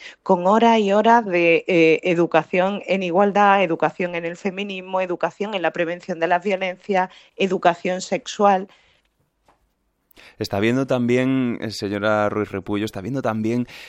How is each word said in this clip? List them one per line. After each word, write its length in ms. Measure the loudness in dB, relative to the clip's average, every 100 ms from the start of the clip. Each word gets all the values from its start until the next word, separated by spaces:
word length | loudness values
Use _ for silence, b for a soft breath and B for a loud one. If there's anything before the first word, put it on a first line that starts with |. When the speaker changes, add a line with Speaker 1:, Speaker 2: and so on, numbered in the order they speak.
| B B
Speaker 1:
con 240 | -2 0 4
horas 320 | 4 4 4
y 120 | 2
horas 320 | 2 4 4
de, 400 | 4 2 4 2 2
eh, 320 | 4 4 4
educación 800 | 2 0 2 2 0 0 0 -2 -4
en 180 | -4
igualdad, 580 | 0 2 2 4 4 4
educación 540 | 2 0 -2 -2 -6 -6
en 80 |
el 120 | -8 -8
feminismo, 640 | -8 -6 -8 -10 -6 -4
educación 540 | -4 -4 -6 -6 -6
en 80 | -4
la 80 | -4
prevención 480 | -2 -4 -6 -10 -6
de 80 | -2
las 160 | 0
violencias, 680 | 0 -4 -4 -8 -4 -2 -2 b b -6
educación 640 | -4 0 0 0 -4 -6
sexual. 640 | -6 -8 -8 0 2 2 -2 b b b _ _ _ _ _ _ _ _ _ _ _ B B B
Speaker 2:
Está 180 | -6 -2
habiendo 300 | 0 0 0
también, 720 | -2 2 0 2 0 -2 -4
eh, 100 | -8
señora 600 | -8 -6 -2 0 2 0
Ruiz 200 | -2 -4
Repullo, 360 | -6 -6 -4 -4
está 140 | -6
habiendo 200 | -8 -4
también, 460 | -4 -2 -2 -2 -4 B